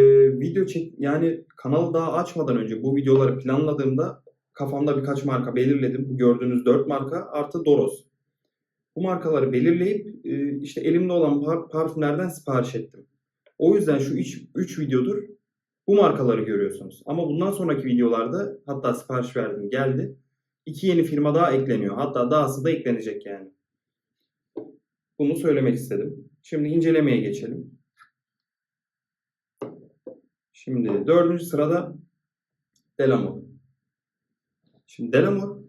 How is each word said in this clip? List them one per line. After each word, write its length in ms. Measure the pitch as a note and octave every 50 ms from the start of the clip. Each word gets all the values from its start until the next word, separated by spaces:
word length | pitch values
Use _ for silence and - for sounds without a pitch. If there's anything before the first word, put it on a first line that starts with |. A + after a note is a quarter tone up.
| C3+ C3+ C3+ C3+ C3+ C3 C3 B2
video 260 | C#3 E3+ E3+ G3 F#3
çek-, 280 | - - E3 E3 - - -
yani 460 | C#3 C#3+ D3 D#3+ E3 E3 E3 - - _ _
kanalı 380 | - - C3 C#3+ D#3+ E3+ E3+ D#3+
daha 180 | E3 E3 D#3+
açmadan 440 | - E3+ F3 F3 - E3+ D3 C3 A#2+
önce 260 | A#2 A2 A2 A2 A2
bu 140 | - C3+ C#3
videoları 420 | C#3+ C3+ C3+ C3+ C3+ C3+ A#2+ - -
planladığımda 840 | - B2+ C3 C#3+ D#3 D#3 D3 C#3 C#3 C3+ C3 C3 - - - - _ _ _ _ _ _
kafamda 440 | _ - C#3+ C3+ C3+ C#3 D3 C#3+ C3
birkaç 280 | C3+ C3+ C#3+ C#3 C3+ -
marka 320 | C#3 B2+ A#2+ B2 A#2+ A#2+
belirledim. 520 | B2 B2+ C3+ C#3+ C3+ B2+ A#2 - - C#3 -
Bu 80 | B2+
gördüğünüz 500 | B2 B2 A#2+ A#2+ - B2 B2 B2 B2 A#2+
dört 220 | B2 C3 C#3+ C3+ B2+
marka 360 | C#3+ C#3 C3+ C3+ D#3+ F3+ - -
artı 320 | - D3+ D3 - - - -
Doros. 400 | D3+ C#3+ B2 - - - - - _ _ _ _ _ _ _ _ _ _ _ _ _ _ _ _ _ -
Bu 60 | E3
markaları 500 | F3+ F#3 F3+ E3+ - D#3+ D#3 C#3 B2+ -
belirleyip, 720 | B2+ B2 C#3 E3+ E3+ F3 F3+ G3+ G#3+ G#3 - - - - -
e, 320 | C3+ C3+ C#3 C#3 C#3+ C#3+ C#3
işte 220 | - - - -
elimde 320 | C#3 D#3 E3 F3 F#3 F3+
olan 300 | F3 E3+ D#3 D3 C#3+ C#3+
par-, 280 | C#3+ D#3 E3 E3+ E3 -
parfümlerden 580 | - D#3 D#3+ D#3+ - D#3+ D3+ D3 D3 C#3 - -
sipariş 460 | - - - D3 C3 B2 A#2+ - -
ettim. 320 | A2+ - - - - - _ _ _ _ _ _ _ _ _ _ -
O 180 | D3+ E3+ G#3
yüzden 220 | G3+ E3 D3+ D3 C3+
şu 160 | - - -
üç, 300 | - - - - - - - -
üç 240 | - - - - D#3
videodur 460 | D3+ C3 C3 B2+ B2 D#3 G#3 - - - - _ _ _ _ _ _ _ _ _ _
bu 80 | - G3+
markaları 480 | G3+ G3+ D#3+ - C#3 C3 A#2+ A2 A2
görüyorsunuz. 600 | G#2+ G#2+ G#2 G2 G2 F#2+ - - G2 - - - -
Ama 220 | B2 D3 E3+ E3 D3+
bundan 220 | D3 E3 F3+ G3
sonraki 360 | G3 G3 F3+ D#3+ C#3+ C3+ C3
videolarda, 720 | B2+ A#2+ A#2+ A#2+ A#2 A2+ A2+ A2+ A#2+ - F#3+ G3+ - - - _
hatta 280 | C#3+ C#3 C3 - B2 B2
sipariş 420 | - - - C3 B2 B2 - -
verdim, 340 | B2+ A2 G#2 G2+ G#2 G#2 G2+
geldi. 460 | B2 C3 C#3 C3+ C3 C3 - - - - _ _ _ _ _ _ _ _ -
İki 200 | E3 D#3 - F#3+
yeni 160 | F#3+ F3 E3
firma 320 | D3 D3 D3 D3 D3 D3 D3
daha 180 | E3 E3+ -
ekleniyor. 420 | C3+ C3+ C3 C3 A#2 G#2 G2+ G2+ -
Hatta 360 | B2 C#3+ C#3 - B2+ A#2+ B2
dahası 340 | D3+ D#3 C#3+ B2+ - C3+ B2+
da 60 | B2
eklenecek 560 | A#2+ - - B2+ A#2 A2 A2 A2 G2+ G2+ -
yani. 240 | G2+ G2+ G2 F#2+ F#2+ _ _ _ _ _ _ _ _ _ _ _ _ _ _ _ _ _ _ _ _ - - - - - _ _ _ _ _ _ _ _ -
Bunu 180 | D3 C#3+ D#3+
söylemek 380 | - - E3 C#3+ C3+ C3 A#2+ -
istedim. 540 | - - - A2 G2 - - - - - - _ _
Şimdi 260 | _ - E3 D#3 D3 D3+
incelemeye 520 | D#3+ E3+ D#3+ E3 E3 D#3 D3+ C#3 A#2+ A2
geçelim. 580 | G#2+ G#2 G#2 G#2 A2+ A2+ C3 - - - - - _ _ _ _ _ _ _ _ _ _ _ _ _ _ _ _ _ _ _ _ _ _ _ _ _ _ _ _ _ _ _ _ _ _ _ - - - - - - _ _ _ - - - - _ _ _ _ _ _
Şimdi 540 | _ _ - C#3 C3 A#2+ - - G2+ G2 -
dördüncü 380 | C#3 E3 E3+ E3+ E3 F3 E3+ -
sırada 520 | - - C#3+ D3 D3+ E3+ F3 - - - - - _ _ _ _ _ _ _ _ _ _ _ _ _ _ _ _ _ _ -
Delamore. 500 | C#3 C3+ B2+ A2 G2 F#2+ - - - - - - _ _ _ _ _ _ _ _ _ _ _ _ _ _ _ _ _ _ _ _ _ _ _ _ _
Şimdi 260 | _ - - A#2+ -
Delamore, 480 | C3 - E3+ G3 G3+ G3 G3 - - - -